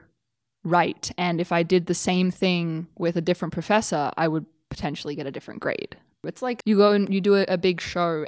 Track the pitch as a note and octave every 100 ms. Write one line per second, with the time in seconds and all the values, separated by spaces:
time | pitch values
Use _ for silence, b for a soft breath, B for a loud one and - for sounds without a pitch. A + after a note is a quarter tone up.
0 | _ _ _ _ _ _ E3 F3 E3 -
1 | - - F3+ E3+ F3 E3+ E3+ F#3 E3+ F3
2 | F#3+ F3+ F#3 - F#3+ F3 E3 D#3+ F3 -
3 | E3+ F3 E3+ F3 E3+ F3 - G#3+ - D#3
4 | C3+ - D#3+ D#3+ - _ - - D#3 C#3+
5 | D3+ D3 C#3 C3 - - C#3 - - -
6 | _ _ D#3+ - B3+ A#3+ G#3+ G3+ G#3 G#3
7 | G3 G3 G3+ G3 - F3+ F#3 E3+ - F3
8 | E3+ D#3